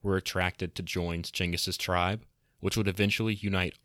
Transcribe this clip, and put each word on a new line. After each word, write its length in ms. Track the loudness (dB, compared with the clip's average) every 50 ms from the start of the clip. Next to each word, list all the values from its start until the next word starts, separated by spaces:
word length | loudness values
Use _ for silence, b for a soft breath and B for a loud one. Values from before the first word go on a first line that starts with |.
| -2
were 140 | 0 0
attracted 580 | 0 0 0 0 0 0 0 0 -2 -6 -6 -6
to 80 | -8 -8
join 400 | -4 -2 -2 -2 -2 -2 -4 -4
Genghis's 540 | -6 -2 -2 0 0 0 -2 -2 -4 -4
tribe, 480 | -4 -2 0 2 4 4 2 0 -2 -6 -14 _ _ _ _ _ _
which 180 | -2 0 0
would 120 | 2 0 0
eventually 460 | 2 2 2 2 2 2 0 0 0
unite 440 | 0 0 0 2 2 0 0 -2 -8 _